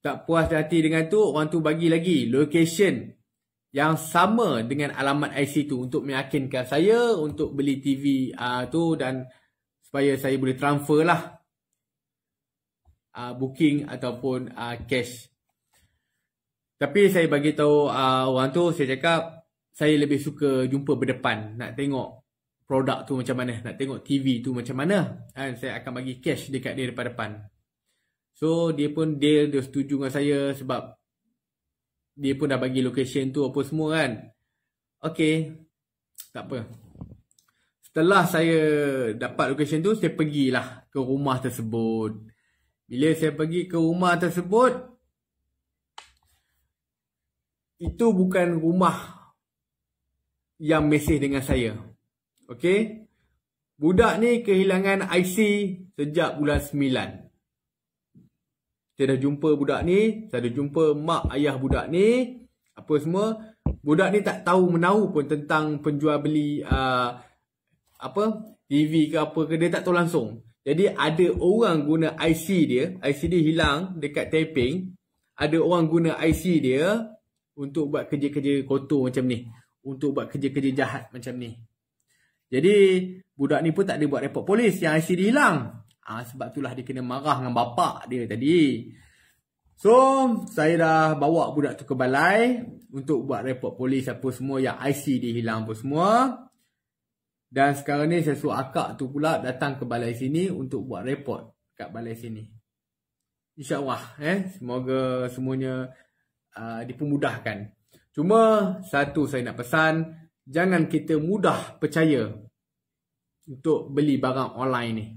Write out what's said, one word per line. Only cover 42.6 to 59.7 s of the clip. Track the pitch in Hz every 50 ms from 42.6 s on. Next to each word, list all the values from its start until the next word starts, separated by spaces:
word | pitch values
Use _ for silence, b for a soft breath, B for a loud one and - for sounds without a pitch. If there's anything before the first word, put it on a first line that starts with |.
| b b b b _ _
Bila | 117 123 143 160 156
saya | 160 160 156
pergi | 147 151 156 160 165 180 175 -
ke | - 170
rumah | 165 165 170 180 180 180 175 170
tersebut, | 175 170 170 180 175 180 196 226 254 254 240 - - - - _ _ _ _ _ _ _ _ _ _ _ _ _ _ _ _ _ _ _ _ - - _ _ _ _ _ _ _ _ _ _ _ _ _ _ _ _ _ _ _ _ _ _ _ _ _ _ _ _ _ _ _ _ _ _ _
itu | 175 170 - - 240 226
bukan | 214 185 185 185 180 185 175 175 170 165
rumah | 156 165 175 185 185 165 - - - - - - - _ _ _ _ _ _ _ _ _ _ _ _ _ _ _ _ _ _ _ _ _ _ _ _ _ _ _
yang | 165 151 160 156 151 147
mesej | 151 147 147 - 165 143
dengan | 135 139 139 139
saya. | 131 - 139 131 120 110 104 107 - - - _ _ _ _ _ _ _ _ _ _ -
Okey? | 123 117 - 175 190 208 220 220 - - - _ _ _ _ _ _ _ _ _ _ _ _ _ _ _
Budak | 143 160 185 185 233 214 170 -
ni | 226 240 240 226 233
kehilangan | 208 196 185 190 196 185 185 190 196 196 190 - -
I | 170 180 180
C | 185 - 226 214 208 208 202 202 190 190 - - - _
sejak | - 147 147 151 175 160 131 -
bulan | 143 147 143 147 143
sembilan. | - - - 143 139 135 127 113 98 95 - - - - _ _ _ _ _ _ _ _ _ _ _ _ _ _ _ _ _ - - _ _ _ _ _ _ _ _ _ _ _ _ _ _
Saya | - 139 131
dah | 135 127
jumpa | 131 143 147 143 160 160 151 143
budak | 139 135